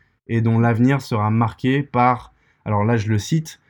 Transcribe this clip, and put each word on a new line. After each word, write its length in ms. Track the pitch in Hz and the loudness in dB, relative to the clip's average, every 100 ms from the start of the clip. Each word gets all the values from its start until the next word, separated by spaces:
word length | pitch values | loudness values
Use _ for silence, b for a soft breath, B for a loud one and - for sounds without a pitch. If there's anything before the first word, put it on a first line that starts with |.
| _ _ - | _ _ -6
et 140 | 113 | -2
dont 180 | 113 113 | 0 2
l'avenir 400 | 120 113 127 139 | 2 2 2 0
sera 300 | - 110 107 | -2 -2 0
marqué 520 | 113 110 - 131 139 | 0 -2 -2 -2 -2
par, 520 | 143 123 123 120 - _ _ _ | -2 0 2 0 -6 _ _ _
alors 200 | - 104 | -4 0
là, 120 | 107 117 | 0 0
je 120 | 104 | 0
le 100 | 107 | -2
cite, « 400 | - 160 156 - | 0 -4 -4 -16